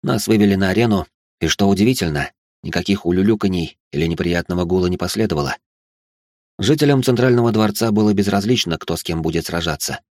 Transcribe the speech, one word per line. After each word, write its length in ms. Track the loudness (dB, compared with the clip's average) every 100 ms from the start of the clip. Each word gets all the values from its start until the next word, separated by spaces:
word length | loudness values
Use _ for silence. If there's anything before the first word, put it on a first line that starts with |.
Нас 240 | -2 -4 2
вывели 280 | 4 4
на 160 | 4 2
арену, 360 | 2 2 2 -2 _ _ _
и, 80 | -4
что 200 | 0 2
удивительно, 640 | 4 2 2 -2 -2 -6 _ _ _
никаких 420 | -8 -6 -2 -2
улюлюканий 760 | 0 0 2 2 0 -2 -4 _ _
или 140 | -4 -2
неприятного 580 | -2 -2 -2 -2 -4
гула 220 | 0 0 0
не 100 | -2
последовало. 600 | -4 -2 -2 -2 -4 -8 _ _ _ _ _ _ _ _ _ -6
Жителям 440 | -2 2 2 2
Центрального 500 | 2 2 4 4 2
дворца 380 | 2 0 0 0
было 220 | 2 2
безразлично, 640 | 2 0 0 0 0 0 -6
кто 180 | -4 -6
с 60 |
кем 180 | -4 -4
будет 260 | -2 -4 -4
сражаться. 540 | -4 -4 -6 -6 -10 _